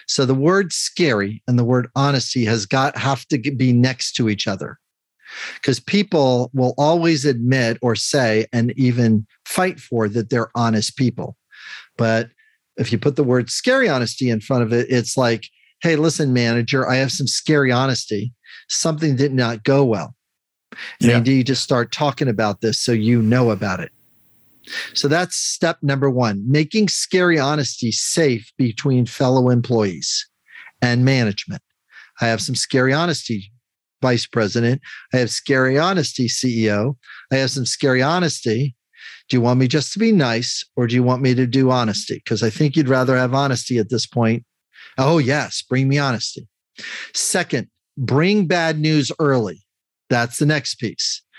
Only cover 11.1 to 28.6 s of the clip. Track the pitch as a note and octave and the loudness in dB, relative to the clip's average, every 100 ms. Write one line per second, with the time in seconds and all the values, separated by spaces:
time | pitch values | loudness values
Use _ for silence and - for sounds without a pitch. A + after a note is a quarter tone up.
11.1 | - - - _ - - - - - A2+ | -2 -8 -14 _ -20 -20 -20 -12 -2 0
12.1 | A2+ A#2 _ _ _ _ - A#2+ A#2+ D3 | 0 -2 _ _ _ _ -6 -4 0 0
13.1 | C#3 C3+ B2+ B2 - - C4 A#3 C3 A2+ | 0 2 0 0 -4 0 2 2 0 -2
14.1 | - B2+ A2 - B2+ A2+ A#2+ B2 B2+ A2+ | -2 -2 -2 0 0 2 0 0 0 0
15.1 | - B2 A2+ - _ _ _ E3+ D#3 D#3+ | 0 0 0 -6 _ _ _ -2 0 0
16.1 | D#3 C#3+ B2 A#2 A#2 A#2 C3+ B2+ C3 C3+ | 0 0 2 2 0 0 0 0 0 -2
17.1 | - C3 - - D3+ C3+ B2 C3+ B2 - | -2 -4 -4 0 2 2 2 0 -2 -4
18.1 | G#2 A#2+ - - - - - E3 D3+ D#3+ | -6 -6 -10 -20 -20 -8 -4 -2 0 0
19.1 | B2+ C#3+ C3 A#2+ A#2 B2 C#3 C3+ G2+ D2+ | 2 2 2 0 0 2 4 4 0 -4
20.1 | - _ _ _ _ _ - - - A#2 | -14 _ _ _ _ _ -18 -16 0 2
21.1 | A#2+ A#2 C3+ B2+ B2+ - B2+ A#2 - D3 | 4 4 2 2 -2 0 0 0 -2 -2
22.1 | C3+ C#3 G#2+ G#2+ G2 A2+ G#2 - A#2 A2 | 0 -2 0 -2 -2 -2 -2 0 0 2
23.1 | A#2+ A2 B2 A#2+ G2+ G#2 F2 - _ _ | 4 4 4 2 0 -2 -6 -8 _ _
24.1 | _ _ _ _ _ - - - - C#3+ | _ _ _ _ _ -14 -12 -10 -4 0
25.1 | D#3+ F3+ - - - E3 E3+ C#3+ C#3 C#3 | 0 0 -4 -6 -2 -2 0 -2 0 0
26.1 | B2+ A#2 G2+ A2+ C#3+ D3+ A3 G#3 - - | 2 0 0 0 2 2 0 0 0 -2
27.1 | F#3 F3+ D#3+ C3+ D3+ C3 - A#2 - - | 2 4 2 2 0 -4 -4 -4 -2 -2
28.1 | - D3+ A2+ G#2+ - | 2 2 0 -4 -2